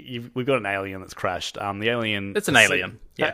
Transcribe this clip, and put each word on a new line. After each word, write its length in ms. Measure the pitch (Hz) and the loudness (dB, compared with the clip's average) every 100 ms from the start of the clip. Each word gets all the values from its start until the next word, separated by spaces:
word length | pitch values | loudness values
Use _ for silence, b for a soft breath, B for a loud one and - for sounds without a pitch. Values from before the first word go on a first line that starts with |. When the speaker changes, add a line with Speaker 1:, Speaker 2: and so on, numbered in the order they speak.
| 131 | -10
Speaker 1:
you've, 260 | 120 120 127 | -10 -8 -4
we've 100 | 123 | 0
got 120 | 127 | 0
an 80 | 101 | 0
alien 340 | 98 98 95 | -2 -4 -8
that's 120 | 95 | -12
crashed. 440 | - 101 87 - - | -6 -4 -2 -6 -6
Um, 220 | 101 98 | -6 -2
the 100 | 107 | 0
alien 440 | 120 110 104 98 147 | 0 0 -2 -2 -4
Speaker 2:
It's 120 | 190 | 4
an 60 | 131 | 6
Speaker 1:
es-, 120 | 104 | 8
Speaker 2:
alien, 300 | 92 92 - - - | 6 -2 -8 -14 -2
yeah. 100 | 156 | -2